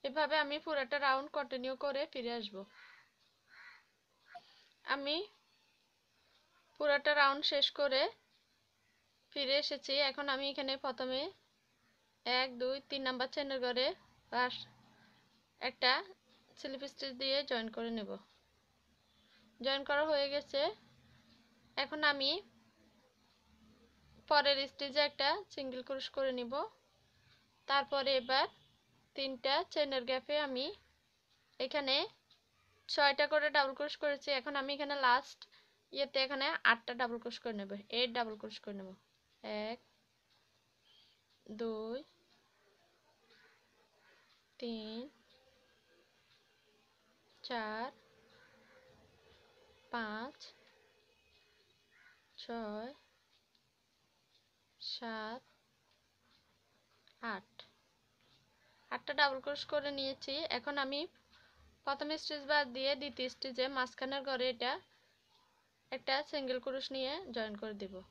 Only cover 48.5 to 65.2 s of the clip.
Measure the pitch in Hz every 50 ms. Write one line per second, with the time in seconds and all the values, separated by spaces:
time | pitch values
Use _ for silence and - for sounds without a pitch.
48.5 | - - - - - - - - - - - - _ _ _ - - - - _
49.5 | _ - - - - _ _ _ - 240 226 214 208 214 233 277 - - - -
50.5 | - _ _ - _ _ _ _ _ _ _ _ _ _ _ _ _ _ _ _
51.5 | _ _ _ _ _ _ _ _ _ - - - - _ _ _ _ - - -
52.5 | 233 233 226 208 208 214 220 254 294 - _ _ _ _ _ _ _ _ _ _
53.5 | _ _ _ _ _ _ _ _ _ _ _ _ _ _ _ _ _ - _ _
54.5 | _ _ _ _ _ _ - - - - 247 226 226 220 214 214 226 262 _ _
55.5 | _ _ _ _ _ _ _ _ _ _ _ _ _ _ _ _ _ _ _ _
56.5 | _ _ _ _ _ _ _ _ _ _ _ - _ _ - 233 208 190 196 _
57.5 | _ - - - _ _ _ _ _ _ _ _ _ _ _ _ _ _ _ _
58.5 | _ _ _ _ _ _ _ _ 240 247 - - 285 277 294 277 269 262 254 285
59.5 | 285 285 - - 311 294 277 285 285 277 269 269 269 269 - - 269 294 330 -
60.5 | - 247 233 294 285 285 269 269 277 285 330 370 _ - _ _ - - - -
61.5 | _ _ - - _ _ _ - 277 277 302 294 311 311 - - 302 294 277 269
62.5 | 294 294 285 254 240 262 262 269 285 262 285 285 233 - 254 254 247 - - 269
63.5 | 247 247 254 269 277 262 254 247 - - 269 262 277 277 262 277 269 247 254 254
64.5 | 254 233 240 247 285 370 - _ _ _ _ _ _ _